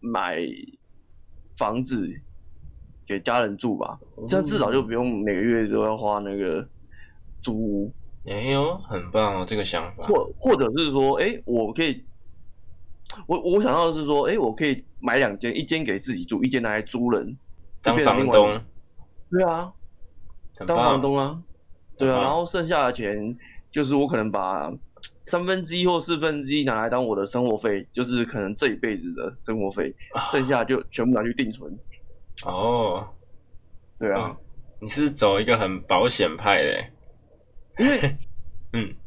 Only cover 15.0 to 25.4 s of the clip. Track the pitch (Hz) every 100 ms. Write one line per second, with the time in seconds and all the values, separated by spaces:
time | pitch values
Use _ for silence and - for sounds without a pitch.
15 | 120 123 123 101 120 117 160 160 147 98
16 | - 107 87 113 131 127 113 107 107 120
17 | 120 110 - 131 - - - - - 160
18 | 139 120 135 110 104 107 110 - - -
19 | - - - 180 185 165 180 - - -
20 | - - - - - - - 170 120 123
21 | 139 139 139 160 170 - - - - -
22 | 135 127 131 151 175 190 165 170 131 123
23 | 107 104 107 123 - - - - 139 143
24 | 143 120 110 101 92 95 76 - - -
25 | - - - 175